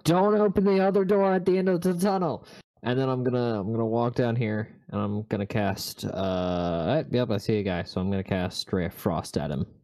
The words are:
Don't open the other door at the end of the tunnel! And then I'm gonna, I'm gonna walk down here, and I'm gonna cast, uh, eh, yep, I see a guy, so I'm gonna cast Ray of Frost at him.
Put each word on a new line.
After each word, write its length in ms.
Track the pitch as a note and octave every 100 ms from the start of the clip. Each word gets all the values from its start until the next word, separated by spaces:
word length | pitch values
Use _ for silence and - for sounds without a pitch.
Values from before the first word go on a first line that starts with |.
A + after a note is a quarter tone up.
Don't 320 | - F3 G3+
open 280 | G#3 G#3 F#3+
the 160 | G3 F#3+
other 260 | F#3+ G3+
door 280 | F#3+ G#3 G3
at 120 | F#3+
the 120 | F#3 F#3
end 120 | F#3+
of 120 | F3
the 120 | F3+
tunnel! 520 | F3 G3+ F#3+ F3 A2+ - - - _
And 140 | - B2+
then 120 | C3+
I'm 140 | B2+
gonna, 360 | B2+ B2 A#2+ A2
I'm 120 | G2
gonna 140 | A2+
walk 300 | A2+ A#2 A#2+
down 200 | A#2+ A#2+
here, 340 | A#2 A2+ G#2+ G2+ - -
and 100 | G2+
I'm 240 | G#2 G#2
gonna 220 | G#2+ G#2
cast, 600 | G2 A2 G2+ - - -
uh, 800 | G2+ - F#2+ F#2 F2+ F2+ F2 E2+ E2 D3
eh, 60 | -
yep, 180 | B2 A#2+
I 80 | G2+
see 200 | - A2
a 60 |
guy, 200 | G2 F2
so 180 | F2 -
I'm 80 | F#2
gonna 140 | G2
cast 480 | F#2 F#2+ F2+ - -
Ray 120 | F#2+
of 80 | E2
Frost 440 | - G#2+ D#2 - -
at 140 | D2
him. 160 | C#2 - -